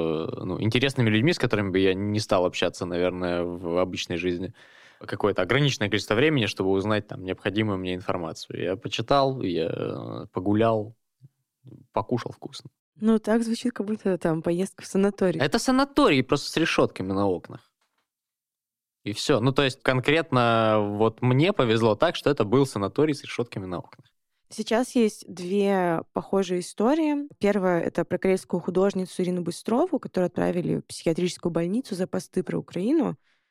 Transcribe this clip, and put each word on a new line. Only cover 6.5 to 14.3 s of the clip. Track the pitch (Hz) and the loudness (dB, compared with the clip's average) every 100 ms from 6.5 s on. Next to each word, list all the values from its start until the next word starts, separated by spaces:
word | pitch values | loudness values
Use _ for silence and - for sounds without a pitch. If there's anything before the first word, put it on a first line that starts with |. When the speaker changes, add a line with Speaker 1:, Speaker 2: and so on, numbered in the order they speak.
| - 95 | -2 0
Speaker 1:
узнать | 98 101 107 - | 0 0 -2 -4
там | 104 | -10
необходимую | 92 92 104 98 107 95 | -8 -4 -4 -2 -2 -2
мне | 92 90 | -4 -6
информацию. | 95 92 80 - - - | -6 -6 -6 -10 -12 -6
Я | 85 92 | -4 -4
почитал, | - - 117 143 135 131 | -6 -6 0 2 2 -2
я, | 98 82 80 | -4 -2 -2
э, | - 53 - 57 57 80 | -4 -6 -6 -8 -12 -8
погулял, | 92 92 107 113 110 107 - _ _ 131 _ _ _ 127 - _ | -4 0 2 4 2 -4 -14 _ _ -20 _ _ _ -20 -20 _
покушал | 110 - 127 - | -6 -2 -4 -4
вкусно. | - - - - _ _ - | -12 -14 -16 -20 _ _ -4
Speaker 2:
Ну, | 214 220 | 0 2
так | 214 226 | 2 0
звучит, | 226 233 240 | 0 -2 -4
как | - 202 | -4 -6
будто | 220 202 175 | -2 -2 0
там | 170 | 0